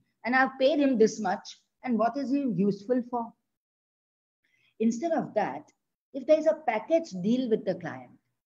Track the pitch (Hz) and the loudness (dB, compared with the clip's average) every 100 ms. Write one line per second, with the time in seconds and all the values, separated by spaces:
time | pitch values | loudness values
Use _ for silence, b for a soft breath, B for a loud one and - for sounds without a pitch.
0 | _ _ 233 262 262 - 262 294 277 220 | _ _ 0 2 2 2 2 4 2 4
1 | 220 214 190 214 - - _ _ 254 214 | 4 2 -4 -6 -8 -20 _ _ -4 0
2 | 226 285 240 285 262 175 202 196 - 254 | 0 -2 -2 0 0 0 0 -2 -2 -2
3 | 240 240 226 - _ _ _ _ _ _ | -2 -6 -8 -14 _ _ _ _ _ _
4 | _ _ _ _ _ _ _ - 226 - | _ _ _ _ _ _ _ -2 -2 0
5 | 330 294 151 160 151 135 - _ _ _ | -2 -2 -2 -2 -2 -6 -14 _ _ _
6 | _ 269 311 311 311 311 - 220 - 330 | _ -4 2 4 4 0 -2 -4 2 0
7 | 330 185 196 254 247 214 190 175 156 127 | 0 -4 0 0 0 -2 -2 -6 -8 -12
8 | 123 - _ _ | -16 -20 _ _